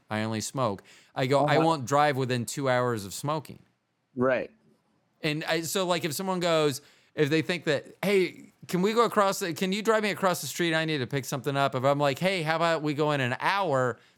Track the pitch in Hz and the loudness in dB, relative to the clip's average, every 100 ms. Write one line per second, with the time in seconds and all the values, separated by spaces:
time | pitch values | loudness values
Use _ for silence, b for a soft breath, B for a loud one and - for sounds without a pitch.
0 | - 107 110 110 - 139 120 95 - B | -6 -4 -2 -4 -4 -2 -2 -2 -12 B
1 | B 143 131 139 147 151 160 156 110 143 | B -4 2 2 4 4 4 0 2 4
2 | 147 131 123 123 113 143 135 123 123 113 | 4 2 -2 -2 -4 -4 0 2 0 -2
3 | 98 - 143 156 127 - _ _ _ _ | -6 -8 -6 -6 -8 -20 _ _ _ _
4 | _ 127 127 120 71 _ _ _ _ _ | _ -2 2 2 -2 _ _ _ _ _
5 | _ - 156 151 160 165 165 202 180 175 | _ -6 -4 -4 -2 -2 -2 -2 0 0
6 | 160 135 190 185 175 160 151 131 b b | -2 -4 -4 -2 2 2 2 0 b b
7 | b - 143 160 151 175 160 139 - - | b -2 2 2 0 -4 -2 -2 -4 -4
8 | 185 196 170 - - - - 175 202 226 | 2 2 2 -4 -20 -18 -4 0 2 2
9 | 220 214 196 190 185 156 185 202 220 220 | 2 4 2 0 -4 -2 -2 0 2 2
10 | 208 165 190 170 135 - 170 160 160 151 | 0 0 0 0 -6 -2 0 0 0 -2
11 | 120 139 127 139 143 139 139 135 135 143 | -2 -4 -4 -6 -2 0 0 2 2 2
12 | 143 135 180 190 151 160 165 160 151 143 | 0 0 0 0 0 0 2 0 0 0
13 | 151 143 123 127 156 196 180 131 127 110 | 0 0 0 0 0 0 2 2 0 -2
14 | b | b